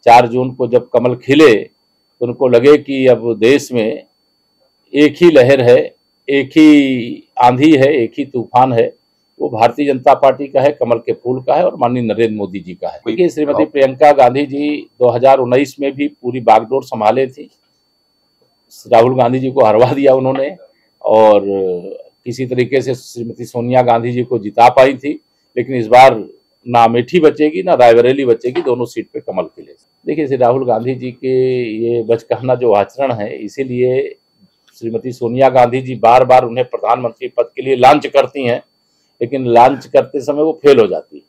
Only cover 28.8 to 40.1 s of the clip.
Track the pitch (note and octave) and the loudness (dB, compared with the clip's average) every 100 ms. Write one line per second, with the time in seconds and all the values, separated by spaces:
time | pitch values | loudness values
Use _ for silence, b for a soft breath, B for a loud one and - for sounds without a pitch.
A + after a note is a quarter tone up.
28.8 | A#2 A#2 G2+ - - F#2+ E2+ - C#2+ _ | -6 -10 -12 -14 -10 -8 -10 -12 -20 _
29.8 | _ _ - D3+ C#3+ C3 A#2+ C3 B2 A2 | _ _ -10 -6 -4 0 0 0 -2 -4
30.8 | A#2+ B2+ B2+ B2 C3 C3 C3 B2+ A#2 G#2+ | -4 -8 -10 -10 -4 -2 -2 -4 -6 -6
31.8 | A#2 A#2+ A2 A#2 _ A2+ B2+ B2 B2 G2+ | -4 -4 -2 -4 _ -6 -4 -2 0 0
32.8 | G2+ - C3+ A#2 G#2 - G#2+ - C3 B2 | -2 -4 -6 -6 -8 -12 -14 -10 -8 -4
33.8 | B2 C3 C#3+ - _ _ _ _ _ _ | -2 -2 -6 -12 _ _ _ _ _ _
34.8 | A#2 A2+ C3 B2 A#2+ B2 C3 B2+ A#2+ B2+ | -10 -10 -10 -8 -8 2 2 4 0 -2
35.8 | C3 B2 A2+ B2+ B2 B2+ B2 A#2 B2 A#2 | -8 -2 2 2 4 2 2 -6 -6 -6
36.8 | G#2 B2 A#2+ - B2+ - - - C3 C3 | -4 -2 -4 -10 -10 -6 -6 -6 -4 2
37.8 | B2+ D3 C#3+ C#3 B2+ C#3+ B2 B2 _ _ | 4 4 0 -2 -2 -4 -4 -6 _ _
38.8 | _ _ _ _ A#2+ C3+ B2 A#2 B2 C#3 | _ _ _ _ -8 -6 2 4 4 2
39.8 | - C#3+ B2+ | -2 -2 -2